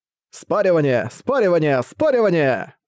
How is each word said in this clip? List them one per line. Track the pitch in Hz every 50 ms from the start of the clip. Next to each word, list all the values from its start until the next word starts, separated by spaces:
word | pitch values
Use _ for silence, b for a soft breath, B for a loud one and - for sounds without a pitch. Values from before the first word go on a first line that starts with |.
| _ _ _ _ _ _
«Спаривание! | - - - - 165 208 302 185 175 160 147 135 123 117 92 117
Спаривание! | - - - - 277 269 214 185 175 165 156 147 139 127
Спаривание!» | 120 - - - 302 311 262 240 220 196 175 160 143 135 120 95 - - - _ _